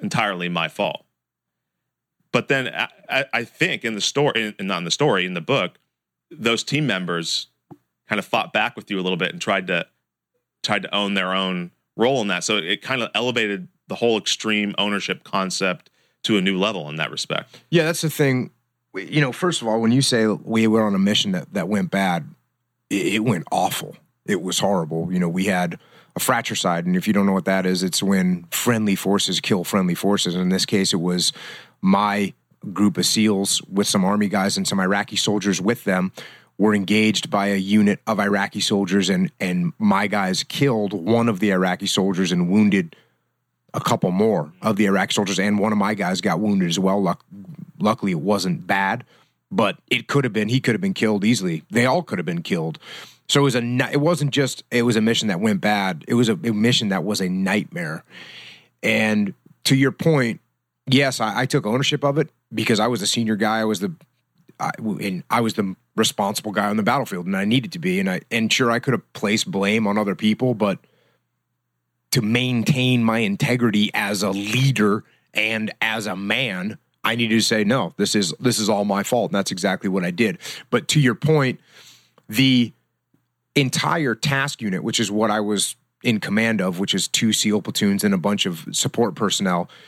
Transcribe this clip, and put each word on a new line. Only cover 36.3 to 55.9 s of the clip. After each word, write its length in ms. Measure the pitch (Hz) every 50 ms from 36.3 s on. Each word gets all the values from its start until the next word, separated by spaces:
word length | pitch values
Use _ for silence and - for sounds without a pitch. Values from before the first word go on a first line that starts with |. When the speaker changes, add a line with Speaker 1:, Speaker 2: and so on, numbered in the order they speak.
| - - _ _ _ -
Speaker 2:
were 160 | 101 107 104
engaged 560 | 101 95 87 104 110 107 107 101 - - -
by 180 | - 101 98 101
a 80 | 101
unit 440 | 98 95 98 104 107 104 101 98 - _
of 120 | 110 107 98
Iraqi 420 | 101 101 101 98 98 101 - 104
soldiers, 500 | 92 - 110 98 101 87 95 101 92 90
and, 200 | 95 90 95 82 - -
and 360 | 98 90 90 90 87 82 - -
my 280 | 110 101 95 98 104
guys 360 | 101 107 104 95 92 92 -
killed 520 | - - - - 139 139 117 107 104 98 104
one 340 | 92 80 104 113 117 117 117
of 100 | 104 90
the 120 | 107 101
Iraqi 360 | 95 90 92 90 92 - 101
soldiers 460 | 95 - 104 95 98 92 87 95 82
and 160 | 90 87 87 87
wounded 480 | 98 107 107 101 98 95 85 82 - - _ _ _ _ _ _ _ _ _ _ _ _ _ _ -
a 60 | 123
couple 300 | - - 120 - - 92
more 400 | 90 95 107 113 101 82 73 76 - _
of 140 | - 110 101
the 100 | 98 107
Iraqi 260 | 98 98 95 98 -
soldiers, 260 | - 117 101 95 98 92
and 200 | 98 104 104 104
one 120 | 98 107
of 80 | 107 104
my 140 | 95 104
guys 300 | 110 98 92 90 95 90
got 180 | - 98 82 92
wounded 280 | 107 104 101 95 90 85
as 100 | 82 98
well. 240 | 92 95 98 101
Luck-, 220 | 98 85 90 - _ _ - 101 95 - - - - - - -
luckily, 340 | 98 104 113 - - 98
it 80 | 90 78
wasn't 460 | 80 98 104 98 87 92 82 73 -
bad, 380 | - 98 98 98 98 110 123 - _ _ _ _ _ _ _ _ _
but 260 | 98 104 107 98 92 - _ -
it 200 | 127 120 113 -
could 160 | - 143 127
have 80 | 120
been, 160 | 98 107 107 107
he 100 | 123 131
could 160 | - 127 110
have 60 | 95
been 140 | 92 98 92
killed 320 | - 117 107 107 98 95
easily. 360 | 110 123 101 95 90 82 78 - -
They 140 | 98 117 120
all 180 | 131 139 180
could 160 | 165 - 104 90
have 80 | 85
been 160 | 90 85 87
killed. 360 | 82 - 98 82 80 80 78 - - - - - - - - _ _ -
So 120 | - 147
it 40 | 143
was 100 | 135 113
a 60 | 123
ni-, 320 | 120 120 123 127 131 -
it 80 | - 147
wasn't 300 | 147 170 175 143 147 139
just, 340 | - 143 135 123 - - - _
it 120 | 120 123
was 140 | 120 123 110
a 60 | 113
mission 260 | 107 113 113 - 110 104
that 120 | 92 87
went 200 | 110 110 101 87
bad. 460 | 104 107 107 101 98 95